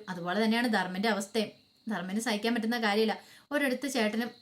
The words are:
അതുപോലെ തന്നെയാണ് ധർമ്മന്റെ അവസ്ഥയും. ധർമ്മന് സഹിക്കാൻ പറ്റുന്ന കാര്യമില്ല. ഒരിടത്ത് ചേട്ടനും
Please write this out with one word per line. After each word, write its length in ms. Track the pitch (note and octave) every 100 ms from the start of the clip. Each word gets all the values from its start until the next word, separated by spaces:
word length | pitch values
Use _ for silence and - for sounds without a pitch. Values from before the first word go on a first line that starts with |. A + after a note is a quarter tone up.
| -
അതുപോലെ 360 | F3 F3 F#3+ A3
തന്നെയാണ് 280 | A3+ B3
ധർമ്മന്റെ 360 | G#3+ F3+ F#3 A3
അവസ്ഥയും. 400 | G3+ G#3 A3+ G#3 - _ _ -
ധർമ്മന് 320 | G3 F#3 G3+
സഹിക്കാൻ 360 | A#3+ G#3 A3+ A#3+
പറ്റുന്ന 220 | A3 A#3+
കാര്യമില്ല. 360 | A3 G#3 A3 F#3+ - - _
ഒരിടത്ത് 360 | D4 C#4 B3+ C#4+
ചേട്ടനും 420 | C4 G#3+ A3 A#3 -